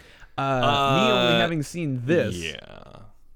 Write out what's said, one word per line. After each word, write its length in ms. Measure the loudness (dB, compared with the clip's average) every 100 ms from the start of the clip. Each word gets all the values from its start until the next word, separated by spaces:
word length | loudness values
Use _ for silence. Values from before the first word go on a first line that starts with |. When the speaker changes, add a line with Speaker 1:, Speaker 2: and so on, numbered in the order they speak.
| -20 -20 -14 -6
Speaker 1:
uh, 240 | -2 0
me 500 | 2 2 2 4 4
only 240 | 4 4
Speaker 2:
Uh, 40 | 4
Speaker 1:
having 220 | 2 -2
seen 400 | -6 -6 -4 -4
this. 320 | 0 0 0 -4
Speaker 2:
yeah. 460 | -8 -10 -16 -20 -20 -20 -20 -20 -20